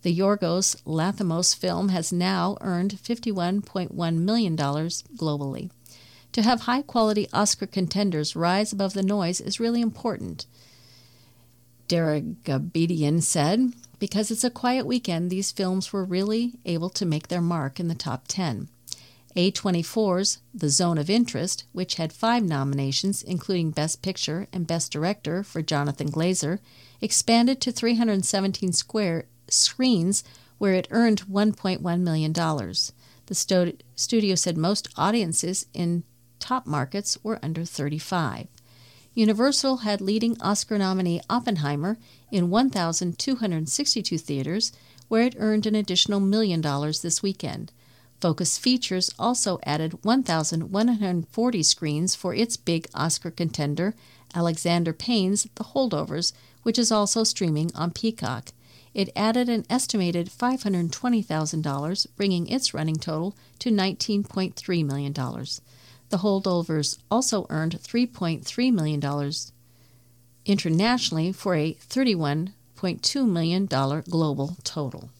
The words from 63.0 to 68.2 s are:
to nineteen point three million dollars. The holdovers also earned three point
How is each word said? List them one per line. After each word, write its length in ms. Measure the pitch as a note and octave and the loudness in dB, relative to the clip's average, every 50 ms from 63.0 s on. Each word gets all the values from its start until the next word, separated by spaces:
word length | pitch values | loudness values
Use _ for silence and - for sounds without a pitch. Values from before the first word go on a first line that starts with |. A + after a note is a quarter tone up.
| - - D#3 D#3 E3 F#3+ G3+ - - - _ - | -4 -4 -4 -2 -4 -4 -6 -10 -20 -20 _ -6
to 120 | - B3+ | 0 0
nineteen 540 | A3 G3+ F#3+ F#3+ F#3+ - - - G#3 G3+ G3+ | 2 2 2 0 0 -2 -4 -2 0 -2 -2
point 320 | - - G3 F#3+ F3+ - | -2 -2 -2 -2 -2 -4
three 260 | - - - F#3 E3+ D#3 | -8 -4 -2 0 0 0
million 300 | C#3+ C3+ C#3 C#3+ C#3+ C#3+ | 0 -2 -2 -4 -4 -4
dollars. 480 | D3 C3 B2+ A#2+ A#2+ B2+ - - - - - - - - - - - _ - - | -4 -4 -4 -4 -8 -8 -8 -10 -12 -12 -20 -20 -20 -20 -20 -20 -20 _ -4 -4
The 60 | F#3 | 0
holdovers 800 | F3+ G#3+ G3 G3 F#3+ F#3+ F3+ F3 E3+ - D#3+ D#3 D3 - - - - - | 2 2 2 2 2 2 0 0 0 0 0 0 0 -2 -4 -6 -4 0
also 360 | G#3 A#3 C4 - - G3+ F3+ - | 0 0 2 2 0 -2 -2 -2
earned 320 | - D#3+ D#3+ D#3+ E3 - | -2 -2 -2 -2 -4 -6
three 260 | - - - A#3 B3 | -10 -4 0 0 0
point 380 | A#3+ B3 - | 0 -2 -4